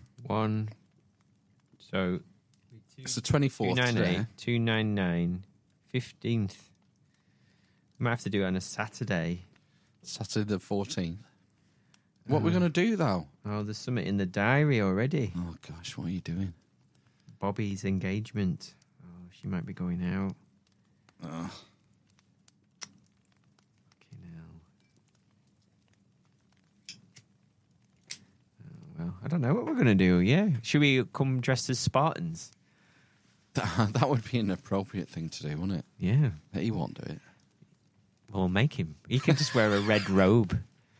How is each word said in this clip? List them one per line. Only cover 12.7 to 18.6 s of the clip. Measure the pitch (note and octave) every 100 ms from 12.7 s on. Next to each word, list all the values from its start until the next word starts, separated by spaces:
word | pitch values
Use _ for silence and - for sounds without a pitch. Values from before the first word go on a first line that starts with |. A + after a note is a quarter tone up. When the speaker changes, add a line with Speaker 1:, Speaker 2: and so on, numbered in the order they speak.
Speaker 2:
do, | F3 A3 G#3
though? | D3 F#2 D2+ _
Speaker 1:
Oh, | G#2 G#2
there's | G#2 G#2+
something | - A#2+ F2+
in | G2+
the | F#2
diary | G2+ G#2+ C#3 D3+ B2
already. | G2 F#2+ C3 D#3 G2+ F2
Speaker 2:
Oh, | F2 E2+
gosh, | - E2 F2 -
what | E2
are |
you | F#2
doing? | E2 E2+ F#2+ E2 _ _ _ _ _ _ - -
Speaker 1:
Bobby's | G2 G2 G#2 G2
engagement. | G2 F#2+ F#2 G#2 G#2+ G#2+ F#2+ -